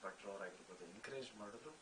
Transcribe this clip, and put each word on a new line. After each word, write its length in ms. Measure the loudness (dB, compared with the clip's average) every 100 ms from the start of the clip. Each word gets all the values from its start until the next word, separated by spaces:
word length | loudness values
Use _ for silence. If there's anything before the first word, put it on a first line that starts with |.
ಭಟ್ರು 280 | 0 0 0
ಅವ್ರು 120 | 4
ಆಗಿರ್ಬೋದು, 420 | 2 2 -6 -4 -4
ಎನ್ಕರೇಜ್ 500 | -4 0 2 2 0
ಮಾಡಿದ್ರು. 420 | -2 -2 -4 -6